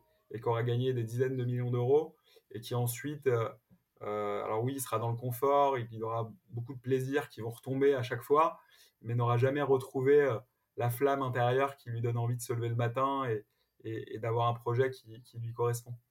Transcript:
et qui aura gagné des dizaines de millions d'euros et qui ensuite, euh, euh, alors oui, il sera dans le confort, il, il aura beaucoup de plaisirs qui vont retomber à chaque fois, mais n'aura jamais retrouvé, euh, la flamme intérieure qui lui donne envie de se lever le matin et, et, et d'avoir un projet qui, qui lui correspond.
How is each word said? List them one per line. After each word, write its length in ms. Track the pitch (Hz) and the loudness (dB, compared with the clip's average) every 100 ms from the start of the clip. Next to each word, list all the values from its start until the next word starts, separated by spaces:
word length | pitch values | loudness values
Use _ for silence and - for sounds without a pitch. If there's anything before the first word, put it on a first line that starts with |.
| _ _ _ | _ _ _
et 100 | 113 | -6
qui 60 | 120 | -2
aura 160 | 117 | 0
gagné 300 | 120 120 131 | 0 0 0
des 100 | 127 | 0
dizaines 340 | 110 117 131 131 | -2 0 0 0
de 80 | 120 | -2
millions 240 | 123 123 | -2 -2
d'euros 460 | 123 123 147 165 - _ - _ | 0 4 4 2 -10 _ -20 _
et 100 | 104 | -12
qui 140 | 117 | -4
ensuite, 540 | 120 120 - 147 147 135 | -2 -2 -4 -8 -2 2
euh, 200 | 117 110 - _ _ _ - | 2 0 -6 _ _ _ -12
euh, 420 | 107 104 104 104 | -6 -4 -2 -2
alors 200 | 107 110 | -2 -2
oui, 100 | 123 139 | -2 -4
il 60 | |
sera 160 | 127 113 | -4 -4
dans 140 | 117 | -2
le 40 | 117 | -4
confort, 640 | 127 120 139 143 139 131 | -4 -2 2 4 4 2
il, 100 | 117 | -4
il 120 | 113 | -8
aura 300 | 110 117 110 - _ | -4 -4 -6 -10 _
beaucoup 240 | 117 120 | -10 -10
de 60 | 131 | -10
plaisirs 500 | 127 131 131 143 147 | -2 -2 0 -2 -4
qui 120 | - | -10
vont 100 | 113 | -10
retomber 420 | 117 127 135 139 | -10 -6 2 4
à 80 | 135 | 2
chaque 220 | 120 120 | 0 -4
fois, 360 | - 147 - - _ _ _ _ | 2 4 4 0 _ _ _ _
mais 100 | 117 | -4
n'aura 240 | 120 120 120 | 0 2 4
jamais 240 | 131 147 | 4 2
retrouvé, 580 | 135 135 - 135 131 147 | 4 2 2 0 6 6
euh, 200 | 143 107 - _ _ - | 6 2 -6 _ _ -4
la 140 | 120 | -2
flamme 320 | 120 139 139 | 2 2 2
intérieure 560 | 131 123 120 131 139 - | 0 0 2 2 0 -4
qui 140 | 123 | -10
lui 100 | 117 | -4
donne 160 | 120 117 | -2 -2
envie 180 | 117 123 | -2 -4
de 60 | |
se 100 | - | -4
lever 180 | 117 117 | -4 -2
le 60 | 117 | -2
matin 500 | 120 120 135 139 131 | -2 0 -2 0 -2
et, 160 | 107 - _ _ _ | -4 -6 _ _ _
et, 320 | 110 113 - 110 | -10 -8 -8 -8
et 40 | |
d'avoir 280 | 113 117 117 | -4 0 0
un 80 | 117 | 0
projet 340 | - 120 131 | 0 2 2
qui, 320 | 127 113 113 | 0 -16 -20
qui 160 | - 117 | -16 -10
lui 160 | 117 | -8
correspond. 400 | 117 120 120 - 120 _ | -2 0 0 -6 -16 _